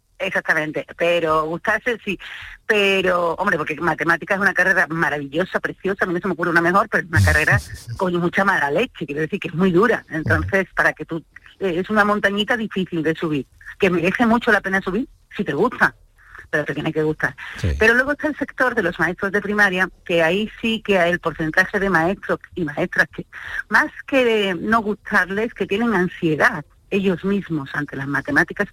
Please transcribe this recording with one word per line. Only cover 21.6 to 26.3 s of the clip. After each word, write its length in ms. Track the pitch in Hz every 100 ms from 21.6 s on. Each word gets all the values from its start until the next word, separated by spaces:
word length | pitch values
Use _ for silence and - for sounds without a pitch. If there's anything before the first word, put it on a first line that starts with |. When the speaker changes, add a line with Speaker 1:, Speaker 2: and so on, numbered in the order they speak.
| 185 208
Speaker 1:
de 100 | 196
maestros 500 | 170 165 170 - 165 -
y 100 | - 156
maestras 420 | 151 185 - 165 -
que, 100 | - - - - -
más 180 | 240 294 - -
que 180 | 277
de 300 | 240 220 196
no 280 | 170 208 226
gustarles, 680 | 208 202 - 202 180 196 233 -
que 100 | 185
tienen 300 | 196 233 196
ansiedad 680 | 180 - 170